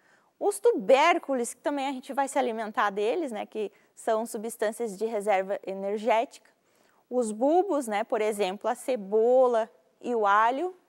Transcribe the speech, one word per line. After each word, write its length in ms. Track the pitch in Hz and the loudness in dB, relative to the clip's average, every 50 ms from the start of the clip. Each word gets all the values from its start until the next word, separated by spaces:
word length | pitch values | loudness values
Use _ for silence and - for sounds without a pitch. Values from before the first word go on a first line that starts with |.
| _ _ _ _ _ _ _ - | _ _ _ _ _ _ _ -4
Os 200 | - 403 415 - | -2 -2 -2 2
tubérculos, 960 | - 480 466 302 196 190 262 262 302 339 349 330 - - 269 247 240 - - | 2 2 2 2 4 4 6 6 6 4 4 2 0 -2 -2 -2 -2 -6 -8
que 60 | _ | _
também 260 | - 320 294 277 262 | -6 -4 -4 -2 -4
a 60 | 277 | -4
gente 200 | 269 254 - - | -6 -8 -8 -8
vai 140 | 262 269 277 | -4 -4 -2
se 120 | 262 - 294 | -2 0 -2
alimentar 520 | 262 247 220 226 220 208 214 262 220 208 | 0 0 -2 -4 -6 -6 -2 0 0 0
deles, 400 | 196 202 208 220 - 370 330 262 | 0 0 -2 0 0 -2 -4 -6
né, 160 | 226 202 208 | -6 -8 -10
que 240 | - - 220 208 - _ _ _ _ _ | -8 -8 -8 -8 -8 _ _ _ _ _
são 320 | - - 240 220 220 233 | -8 -2 -2 0 0 -2
substâncias 680 | 233 - 226 208 233 214 - 220 208 226 - 240 220 190 | -4 -8 -8 -8 -8 -6 -4 -4 -4 -2 -4 -6 -6 -6
de 100 | 185 220 | -6 -6
reserva 540 | 226 233 208 196 214 202 190 190 190 202 - - | -4 -4 -2 0 2 0 0 0 -2 -6 -8 -6
energética. 840 | - 190 190 196 196 202 220 208 240 214 226 240 - - - _ _ _ _ _ _ _ _ _ _ _ _ _ - | -8 -8 -6 -6 -6 -4 -2 0 0 2 2 0 -2 -8 -20 _ _ _ _ _ _ _ _ _ _ _ _ _ -4
Os 220 | 240 254 240 214 | -2 -2 -2 -2
bulbos, 560 | 214 214 247 285 320 359 370 403 311 285 262 | -2 0 2 4 4 4 2 2 0 -2 -2
né, 160 | 220 208 202 | -2 -4 -4
por 180 | 233 - 262 220 | -2 -2 -2 0
exemplo, 480 | 214 214 220 202 208 180 190 208 - 220 | 0 0 0 0 -2 -2 -2 -4 -4 -4
a 60 | 247 | -4
cebola 960 | - - - 254 214 196 190 208 220 220 240 254 254 262 247 240 220 226 220 _ _ _ _ _ _ | -4 -4 -6 -6 -4 -4 0 2 2 4 6 6 6 6 4 4 0 -2 -2 _ _ _ _ _ _
e 140 | - 240 247 | -6 -4 -2
o 120 | 226 208 | 0 2
alho. 480 | 196 202 214 220 233 262 269 339 370 370 _ _ | 4 4 4 4 2 2 -2 -4 -6 -8 _ _